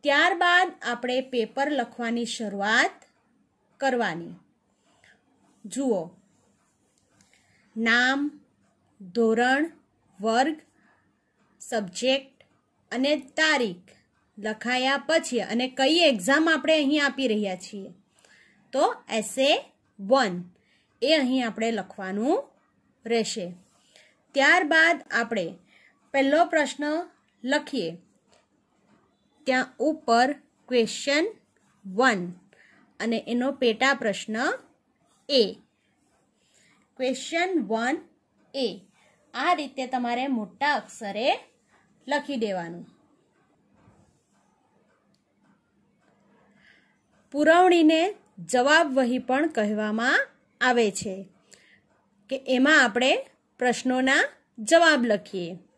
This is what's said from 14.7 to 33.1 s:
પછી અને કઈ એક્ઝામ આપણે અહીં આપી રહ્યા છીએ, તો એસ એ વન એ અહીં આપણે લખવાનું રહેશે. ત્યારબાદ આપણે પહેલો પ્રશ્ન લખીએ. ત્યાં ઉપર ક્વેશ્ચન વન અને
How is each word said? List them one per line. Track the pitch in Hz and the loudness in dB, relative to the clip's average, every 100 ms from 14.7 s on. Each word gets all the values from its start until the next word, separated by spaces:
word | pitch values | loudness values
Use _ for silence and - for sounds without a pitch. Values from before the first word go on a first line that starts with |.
| 254 262 277 269 | -2 0 -2 0
પછી | 320 320 240 | 0 0 -6
અને | - 226 254 | -4 -4 -4
કઈ | 262 269 320 | 0 2 4
એક્ઝામ | 330 233 175 277 320 | 4 2 2 2 2
આપણે | 320 - | 0 2
અહીં | 320 277 302 | 2 2 2
આપી | 285 269 262 | 0 0 -2
રહ્યા | 214 202 185 | 0 -2 -6
છીએ, | - 208 190 - _ _ _ _ _ _ _ | -10 -16 -16 -20 _ _ _ _ _ _ _
તો | 262 359 466 - | 0 0 -2 -6
એસ | 226 214 - | -6 -4 0
એ | 269 370 554 _ _ _ | 2 2 -2 _ _ _
વન | 196 262 226 180 180 _ _ _ _ _ | 0 2 2 -4 -10 _ _ _ _ _
એ | 262 | 0
અહીં | 311 254 262 240 | 2 2 0 -2
આપણે | 214 226 | -4 -4
લખવાનું | 226 185 - 190 202 240 403 - _ _ _ _ _ 233 | -4 -8 -12 -8 -4 0 -2 -4 _ _ _ _ _ -4
રહેશે. | 233 220 - 175 180 _ _ _ _ _ _ _ | -2 -2 -6 -10 -12 _ _ _ _ _ _ _
ત્યારબાદ | 277 277 339 311 320 330 349 - | 0 4 4 4 4 4 2 -2
આપણે | 226 233 220 165 - _ _ _ _ _ | -4 -2 -4 -6 -10 _ _ _ _ _
પહેલો | 277 269 302 | 0 2 4
પ્રશ્ન | 339 320 277 - 294 311 349 _ _ _ | 2 2 -2 -4 -4 -4 -6 _ _ _
લખીએ. | 240 294 294 269 170 175 _ _ _ _ _ _ _ _ _ _ _ _ _ _ | -2 -2 -2 -6 -6 -8 _ _ _ _ _ _ _ _ _ _ _ _ _ _
ત્યાં | - 254 - _ | -4 -4 -4 _
ઉપર | 262 311 - 233 262 285 _ _ - | -4 -2 0 2 2 -2 _ _ -2
ક્વેશ્ચન | 247 220 - - 285 381 - _ _ _ _ 196 | 0 0 -4 -2 0 0 -6 _ _ _ _ -12
વન | 185 254 208 175 180 _ _ _ _ _ _ | 0 2 2 -4 -12 _ _ _ _ _ _
અને | 226 | -4